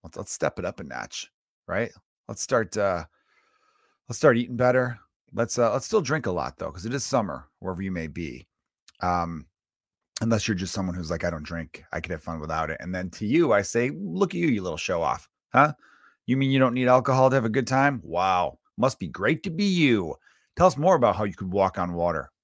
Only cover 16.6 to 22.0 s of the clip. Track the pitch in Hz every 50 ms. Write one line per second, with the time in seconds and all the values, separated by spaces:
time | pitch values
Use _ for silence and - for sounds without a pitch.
16.6 | 131 127 117 127 127 123 127 127 117 139 131 131 131 131 127 135 113 113 107 135
17.6 | 127 - 131 135 139 143 139 113 - 71 80 87 92 95 92 90 87 73 - _
18.6 | _ _ _ - 120 131 - _ 95 82 - - 98 113 156 151 - 196 160 160
19.6 | 202 202 185 175 160 135 117 104 90 80 71 - _ _ _ _ _ _ _ -
20.6 | 170 185 143 123 147 180 190 151 123 110 95 87 107 104 90 - 95 92 90 101
21.6 | 95 92 - - 90 87 87 85